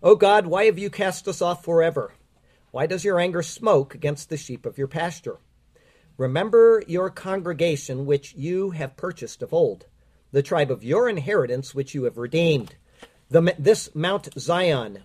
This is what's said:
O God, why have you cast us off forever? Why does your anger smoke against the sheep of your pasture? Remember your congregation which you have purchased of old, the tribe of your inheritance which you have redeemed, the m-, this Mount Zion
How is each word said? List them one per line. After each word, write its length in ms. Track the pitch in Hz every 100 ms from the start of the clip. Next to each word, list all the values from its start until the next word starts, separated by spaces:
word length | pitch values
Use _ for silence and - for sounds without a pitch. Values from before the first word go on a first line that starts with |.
O 140 | 170 202
God, 320 | 202 208 180
why 160 | 180
have 160 | 220 180
you 100 | 202
cast 380 | - 190 180 -
us 120 | 170
off 220 | 175 175
forever? 520 | - 165 165 151 - _ _ _ _ _ _
Why 140 | 123 156
does 180 | 185
your 160 | 202 180
anger 240 | 175 185
smoke 500 | 165 - 220 208 151
against 360 | - 147 147 -
the 60 | 151
sheep 300 | - 123 120
of 120 | -
your 100 | 135
pasture? 500 | 165 170 170 - 95 _ _ _ _ _ _ _ _
Remember 680 | 131 139 208 226 226 226 208
your 200 | 165 185
congregation 960 | 185 190 190 175 156 170 143 - 131
which 300 | 139 143 -
you 380 | - 147 180 196
have 240 | 165 135 -
purchased 480 | 180 175 - -
of 100 | 113
old, 320 | 160 151 95 - _ _ _ _
the 100 | 139
tribe 300 | 135 175 143
of 100 | 123
your 260 | 110 170 247
inheritance 640 | 196 139 202 127 123 135
which 220 | 135 135
you 80 | 143
have 160 | 123 117
redeemed, 560 | 123 156 170 147 101 - _ _ - _ _
the 120 | 156
m-, 80 | 170 170
this 280 | 143 220 -
Mount 420 | - 170 196 - -
Zion 680 | 131 175 185 143 110 98